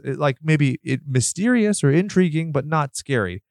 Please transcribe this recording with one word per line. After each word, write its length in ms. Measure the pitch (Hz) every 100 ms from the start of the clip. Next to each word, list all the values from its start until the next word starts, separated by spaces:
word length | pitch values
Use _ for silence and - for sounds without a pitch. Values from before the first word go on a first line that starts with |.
It, 140 | 135 131
like, 200 | 147 127
maybe 380 | 156 151 139 -
it 200 | - 135 143
mysterious 800 | 127 - - 233 247 208 202
or 80 | 139
intriguing, 600 | 156 202 185 180 156 165
but 140 | 143 147
not 300 | 160 139 -
scary. 480 | - 127 92 90 -